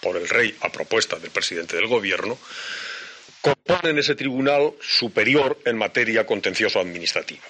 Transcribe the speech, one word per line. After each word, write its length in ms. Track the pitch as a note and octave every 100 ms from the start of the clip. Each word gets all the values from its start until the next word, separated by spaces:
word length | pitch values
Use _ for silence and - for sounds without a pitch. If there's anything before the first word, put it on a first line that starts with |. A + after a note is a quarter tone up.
por 140 | F2+ F2+
el 140 | F2
rey 260 | A#2+ A2+ -
a 100 | -
propuesta 460 | - D#2 A2 - E2
del 140 | E2
presidente 440 | G2 - E2+ E2+ E2+
del 120 | A2
gobierno, 520 | A#2+ G2 F2 G2 B2+ - - - - - - - - - -
componen 580 | D3 C#3 - F3+ E3+ D3
ese 160 | D3 C#3+
tribunal 580 | C#3 C3 C3+ C#3+ D3+ -
superior 760 | - - A#2+ A#2 A2 C#3+ C3+ D3 B2+
en 120 | A2+
materia 480 | G2+ B2+ A2+ A2+ A2
contencioso-administrativa. 1160 | G#2 F#2+ F#2 G#2+ G2+ F2+ F2 E2 F2 - -